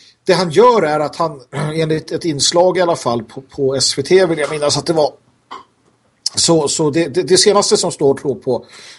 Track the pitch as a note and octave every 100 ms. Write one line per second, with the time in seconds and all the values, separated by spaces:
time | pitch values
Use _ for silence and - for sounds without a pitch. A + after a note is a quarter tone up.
0 | - _ - F3 F3+ D3+ B3 A3+ D#3 D3+
1 | D3 - E3 C#3+ - C3+ D3+ D#3 D#3 D#3
2 | - E3 E3+ C#3+ - F3 F#3 F3 F3 D#3+
3 | B2+ A#2+ A2 - - - C3 C3 - -
4 | C3+ F#3 F3+ D#3+ C#3+ D3+ D3 C#3+ C#3+ E3
5 | D3 - _ _ - - - _ _ _
6 | _ _ - - - E3 C#3+ - D3+ D3+
7 | E3 D3 D3 F3+ G#3 G3+ G3 G#3+ F3+ -
8 | C#3+ C3+ D3 B2 - A#2 - - -